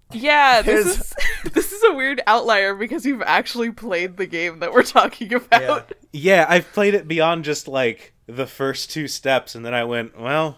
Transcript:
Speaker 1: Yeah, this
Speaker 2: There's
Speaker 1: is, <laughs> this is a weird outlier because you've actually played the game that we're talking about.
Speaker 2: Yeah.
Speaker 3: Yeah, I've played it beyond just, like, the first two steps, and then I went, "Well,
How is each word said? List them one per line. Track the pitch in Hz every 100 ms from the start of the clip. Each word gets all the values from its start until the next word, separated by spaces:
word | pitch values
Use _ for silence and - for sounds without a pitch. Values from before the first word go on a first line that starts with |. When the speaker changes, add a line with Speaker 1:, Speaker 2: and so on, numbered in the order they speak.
| _
Speaker 1:
Yeah, | 226 277 294 277 240
this | 208 214
Speaker 2:
There's | 185 -
Speaker 1:
is, | - - -
<laughs> | - 339
this | 320 -
is | 403
a | 440
weird | 277 262 269 -
outlier | 226 226 208 196
because | 196 220 311
you've | 240 254
actually | - 175 247 233 233
played | 233 220 175 185 180
the | 185
game | 165 170 165
that | 170
we're | 247
talking | - 240 185 - 202
about. | 240 - 233 262 - - - _
Speaker 2:
Yeah. | 147 170 185
Speaker 3:
Yeah, | 156
I've | 175 -
played | - 202
it | 202 156
beyond | 165 160 170
just, | 147 147 -
like, | 135 123 107 - _ -
the | 120 127
first | - 135 131 -
two | 160 143
steps, | - 139 127 -
and | 117 117
then |
I | 123
went, | 117 120 113 95
"Well, | 117 151 160